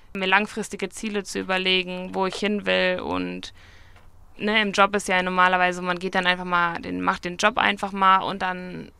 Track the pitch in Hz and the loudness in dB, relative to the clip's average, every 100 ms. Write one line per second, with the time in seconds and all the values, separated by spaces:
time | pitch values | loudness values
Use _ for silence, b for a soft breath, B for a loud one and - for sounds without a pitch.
0 | b 196 190 190 208 220 196 - 117 - | b -4 2 2 2 -6 -8 -6 -8 -8
1 | 226 202 190 196 185 185 185 185 180 180 | -6 -6 -6 -6 -2 -2 2 0 0 -6
2 | 185 190 185 - 202 208 190 185 185 180 | -6 -2 -2 0 -2 0 0 2 2 0
3 | - 90 90 - - b b b b b | -2 -4 -4 -8 -12 b b b b b
4 | b - - - 208 220 208 196 196 202 | b -20 -20 -6 0 2 2 4 4 2
5 | 196 185 180 185 180 185 180 180 180 175 | 0 0 2 4 4 6 2 0 -4 -4
6 | 185 190 180 180 180 175 175 170 180 180 | -2 0 2 0 0 0 0 -2 -6 -4
7 | 180 190 175 175 208 - 202 202 196 196 | -2 -2 -4 0 0 4 2 0 -4 2
8 | 190 190 - 190 185 180 180 170 - | 4 6 2 -4 -4 -4 -8 -12 -16